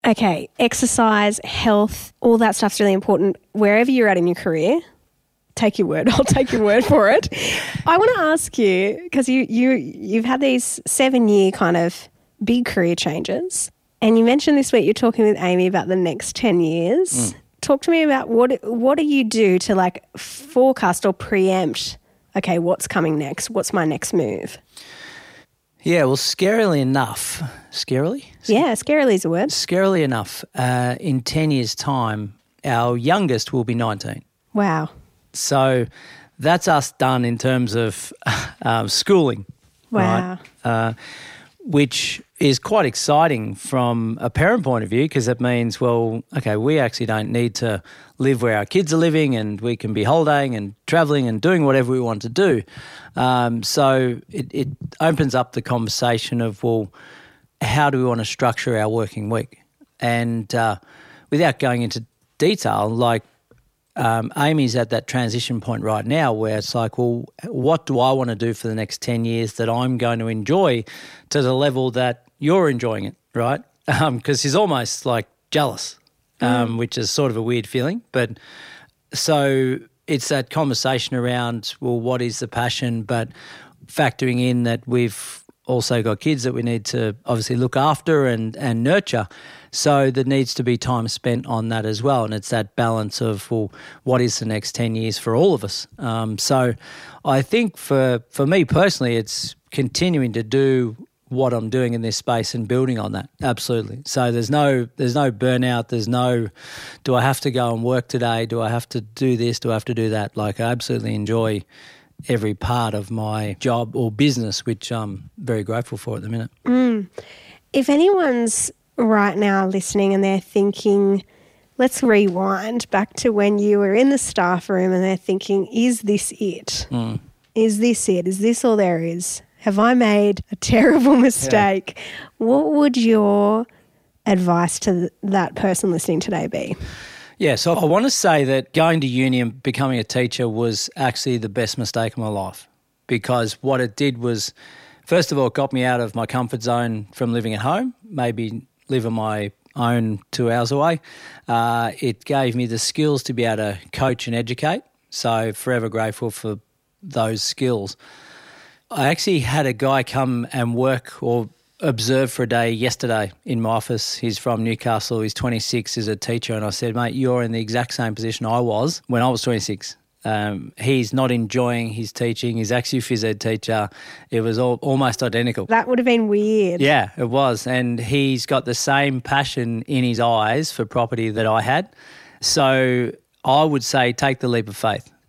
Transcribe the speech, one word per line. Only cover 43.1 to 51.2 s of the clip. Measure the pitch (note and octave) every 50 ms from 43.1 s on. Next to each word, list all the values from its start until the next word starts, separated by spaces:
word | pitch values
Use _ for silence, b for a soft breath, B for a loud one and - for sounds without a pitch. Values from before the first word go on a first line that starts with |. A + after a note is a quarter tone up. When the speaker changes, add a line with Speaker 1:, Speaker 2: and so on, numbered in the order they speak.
| D3 D3+ E3 E3 C#3+ A2+ A2 G#2+ G2
Speaker 2:
from | - - - - C3 B2 A#2+ A#2+ A#2 A2+ A2 A2 -
a | - A#2+
parent | - - D#3 F#3 A#3 B3 D#3+
point | C3+ B2+ A2+ G#2+
of | F#2
view, | G#2+ A#2+ D3 D#3+
'cause | - C#3 A2+
it | A#2 B2 A#2+
means, | B2 B2 B2 A#2+ A#2 A#2 A2 -
well, | B2+ A#2+ A#2+ A#2 A#2 A2+ A2 A#2 - _ -
okay, | D3+ - A2+ G#2
we | G#2 A2 C#3 D#3
actually | D#3 C3 A#2 - - A#2
don't | G#2 A2 A2 G#2+ F#2+
need | A2+ A#2+ A#2+ A#2 -
to | - B2 A2+ G#2+ F#2 B B B B B B B _
live | C3 C3+ C#3 A#2 A#2+
where | A#2 A2
our | G#2 G#2
kids | - - F3+ G3 D3 D#3+
are |
living, | E3 E3+ E3+ D3+ D#3 D#3 C#3 B2+
and | A2+ G#2+ G#2 G#2 F#2+
we | A2 A#2+ A#2+
can | - - A2 A2
be | G#2 G#2
holidaying | - D3 E3 D#3+ D3+ D3 C#3+ C#3 C3+ A#2+
and | G#2+ G2+ G2 G2 _ _
travelling | - E3 E3+ E3 C#3+ D3 C#3+